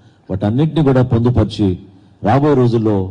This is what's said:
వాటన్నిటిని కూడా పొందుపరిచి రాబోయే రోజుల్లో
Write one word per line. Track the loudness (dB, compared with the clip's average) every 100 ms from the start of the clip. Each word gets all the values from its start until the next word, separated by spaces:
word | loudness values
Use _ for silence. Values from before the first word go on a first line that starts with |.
| -20 _ -10
వాటన్నిటిని | -4 -2 -2 -2 0 2
కూడా | 2 2
పొందుపరిచి | 0 0 0 -2 -2 -2 -4 -10 -20 _ _ -2
రాబోయే | 0 2 2
రోజుల్లో | 2 2 0 -2 -4